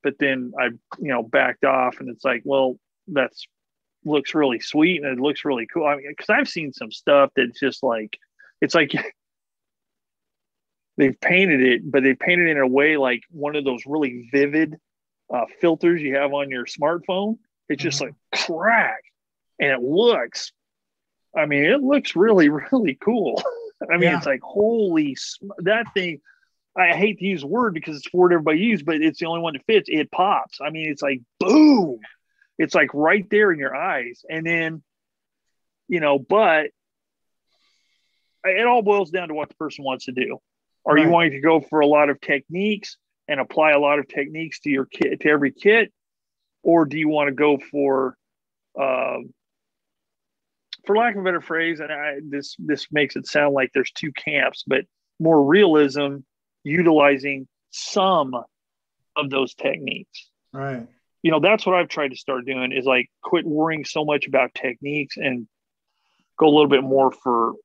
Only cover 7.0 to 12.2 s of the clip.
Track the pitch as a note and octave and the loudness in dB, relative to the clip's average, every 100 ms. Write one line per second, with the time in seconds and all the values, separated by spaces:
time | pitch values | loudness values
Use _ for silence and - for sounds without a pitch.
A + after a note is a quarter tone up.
7 | - C#3+ C#3 - B2 - C3+ - C3 A#2 | 2 4 4 2 -2 -2 -4 -2 -2 -2
8 | G#2+ - _ _ _ _ D#3 E3+ D3 - | -6 -16 _ _ _ _ 0 2 0 -2
9 | - _ _ _ _ _ _ _ _ _ | -8 _ _ _ _ _ _ _ _ _
10 | _ _ _ _ _ _ _ _ _ - | _ _ _ _ _ _ _ _ _ 0
11 | C#3 - - F3+ F#3+ C#3 B2+ A2+ D3+ C#3 | 0 2 0 2 2 4 4 2 0 0
12 | C3+ B2+ | 2 0